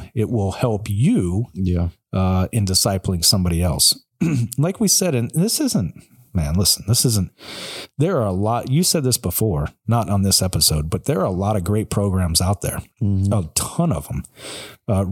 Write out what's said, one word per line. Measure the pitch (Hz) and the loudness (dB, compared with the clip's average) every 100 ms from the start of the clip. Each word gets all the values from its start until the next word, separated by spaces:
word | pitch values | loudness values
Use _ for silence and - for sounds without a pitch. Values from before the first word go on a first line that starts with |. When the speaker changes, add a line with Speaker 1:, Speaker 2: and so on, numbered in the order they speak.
| - | -4
Speaker 1:
it | 113 107 | -4 0
will | 113 98 | 0 -2
help | - 127 104 104 | 0 -2 -2 -2
you, | 101 147 240 87 95 120 | 0 2 2 0 -2 -4
Speaker 2:
Yeah. | - 92 87 87 - - | -2 0 0 0 -4 -6
Speaker 1:
uh, | 95 92 92 92 | 0 2 2 2
in | 117 98 | 0 0
discipling | 92 113 95 - 90 - | 2 2 0 -2 0 2
somebody | 104 90 85 | 4 2 2
else. | 90 - - - _ - | 0 2 0 0 _ -2
<clears throat> | 165 135 117 - | 0 0 -2 0
Like | 160 - | -2 0
we | 202 | 0
said, | - 185 127 | 2 2 0
and | 120 | 0
this | 156 208 - | 0 0 0
isn't, | 277 202 95 - - - _ | 0 0 -2 -6 -20 -20 _
man, | 90 73 87 | -4 0 0
listen, | 113 - 98 | 2 0 0
this | 117 127 | 2 2
isn't, | 107 87 _ - - - - - - | 2 -2 _ -18 -14 -12 -12 -12 -2
there | 165 165 | 0 2
are | 107 | 0
a | |
lot, | 92 104 117 - | 0 0 -2 0
you | 143 | 0
said | 180 170 | 2 2
this | 127 117 | 0 0
before, | 90 - 110 76 73 - - | -2 0 0 0 -2 -6 -2
not | 117 82 | 0 2
on | 98 | 2
this | 98 - | 2 2
episode, | 92 87 - 78 78 | 0 0 0 0 -2
but | 92 - | -4 -2
there | 175 | 0
are | 147 | 0
a | |
lot | 90 98 107 | 0 0 0
of | |
great | 87 107 95 | 0 -2 0
programs | - 101 92 87 82 | 0 0 0 2 2
out | 90 101 | 0 0
there, | - - - - | -2 -6 -10 -4
Speaker 2:
Mm-hmm. | 101 98 98 | 0 2 2
Speaker 1:
a | 104 80 - | 0 -2 -4
ton | - - 170 | -4 -2 0
of | - - | -2 -4
'em, | 69 - - - - - - - | -10 -10 -16 -16 -14 -16 -12 -2
uh, | 98 95 | 0 0